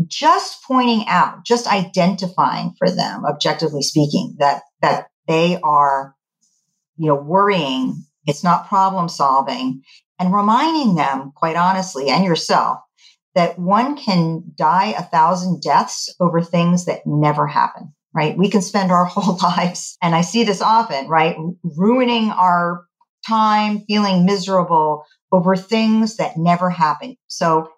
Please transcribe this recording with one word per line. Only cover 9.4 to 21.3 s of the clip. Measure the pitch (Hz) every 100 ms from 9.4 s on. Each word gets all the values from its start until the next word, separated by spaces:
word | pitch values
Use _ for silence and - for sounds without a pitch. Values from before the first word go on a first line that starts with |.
| 139 123 127 127 _ - _ -
and | 180
reminding | 202 208 233 311 320 254 170
them, | 139 135 139
quite | - 165 165
honestly, | 180 190 185 135 135
and | 139 190
yourself, | 160 - 175 117 120 - _ _ _ _ -
that | 170 170
one | 175 202 262 294
can | - 185 165 160 - -
die | 160 175 311 -
a |
thousand | 170 180 185 185 185 156
deaths | 151 151 208 - - -
over | 175 165
things | 170 175 170 175 170
that | - 151
never | 151 151 147 147
happen, | - - - - _ _
right? | 165 151 147
We | 196
can | 208
spend | 185 202 185
our | 180 180
<laughs> |
whole | - 190 175
lives, | 180 175 175 - - -
and | 175
I | 165
see | 175 233
this | 226 185
often, | 190 226 226 139 135
right? | 160 160